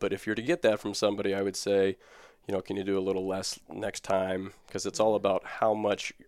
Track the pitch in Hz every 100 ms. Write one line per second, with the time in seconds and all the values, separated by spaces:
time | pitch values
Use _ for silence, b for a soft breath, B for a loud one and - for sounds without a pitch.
0 | 98 98 - 110 117 170 113 107 104 101
1 | 107 101 101 98 98 95 - 98 98 95
2 | B B B B - 98 - 98 98 98
3 | 95 95 95 95 95 - - 85 104 -
4 | - 95 92 95 95 - - 101 98 -
5 | 110 104 98 104 - - 110 107 107 98
6 | - -